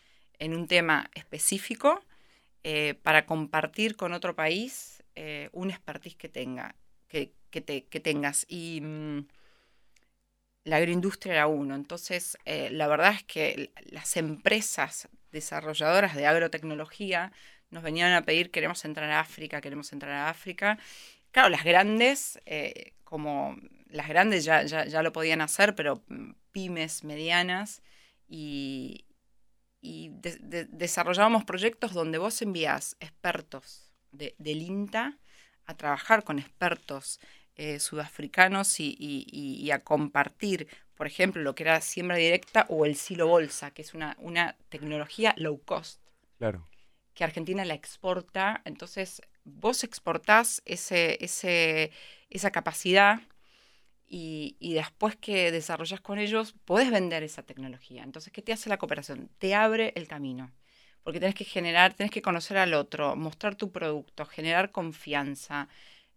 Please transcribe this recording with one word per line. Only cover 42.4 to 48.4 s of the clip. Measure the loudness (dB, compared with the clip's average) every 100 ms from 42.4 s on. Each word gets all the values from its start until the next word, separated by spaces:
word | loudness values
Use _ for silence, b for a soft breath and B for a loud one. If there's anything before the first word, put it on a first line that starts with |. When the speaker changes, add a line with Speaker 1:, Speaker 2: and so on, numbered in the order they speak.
| 2 2 4
Speaker 1:
o | 4 2
el | 2
silo | -4 0 6
bolsa, | 6 4 -4 -12
que | -14
es | -16
una, | -10 -8 -8
una | -4 -2 -2 -4 -14
tecnología | -12 -6 -6 -6 0 2 2
low | -2 -6
cost, | -6 -6 -6 -18 _ _ _ -6
Speaker 2:
Claro. | -4 -4 -10 -20 -20 _ _
Speaker 1:
que | -6
Argentina | -4 -4 -6 -4
la | -4
exporta. | -6 -10 -6 -4 -2 -4 -2